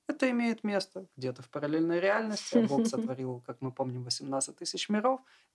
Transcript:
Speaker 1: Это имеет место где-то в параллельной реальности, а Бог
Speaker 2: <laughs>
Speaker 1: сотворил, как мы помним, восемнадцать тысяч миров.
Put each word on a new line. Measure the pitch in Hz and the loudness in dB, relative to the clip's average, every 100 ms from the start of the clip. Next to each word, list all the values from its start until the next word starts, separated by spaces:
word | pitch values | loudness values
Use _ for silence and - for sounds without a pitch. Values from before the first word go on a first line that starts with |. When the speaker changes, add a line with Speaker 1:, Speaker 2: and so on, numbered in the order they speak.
| - | -8
Speaker 1:
Это | 294 262 | 0 0
имеет | 240 233 226 208 | 2 0 0 0
место | 196 - 185 190 - | -2 -2 -8 -14 -8
где-то | 127 123 | -6 -6
в | - | -10
параллельной | 151 147 160 165 170 | -6 0 2 2 2
реальности, | 190 220 220 214 - - | 2 2 0 -4 2 4
а | |
Бог | - 139 226 | 4 4 4
Speaker 2:
<laughs> | |
Speaker 1:
сотворил, | 127 117 131 131 123 - | 2 2 -2 -4 -6 -10
как | 123 | -8
мы | 131 | -6
помним, | 123 127 123 | -2 -4 -4
восемнадцать | 123 - 139 135 180 - | -4 -6 -2 -2 -2 -6
тысяч | 175 180 - | -8 -4 0
миров. | 208 254 262 - - _ | 2 2 0 -4 -20 _